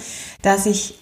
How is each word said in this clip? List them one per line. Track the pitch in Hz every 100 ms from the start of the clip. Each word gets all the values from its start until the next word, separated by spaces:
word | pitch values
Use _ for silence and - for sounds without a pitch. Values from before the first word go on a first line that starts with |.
| - - - -
dass | 190 196 208
ich, | 208 - -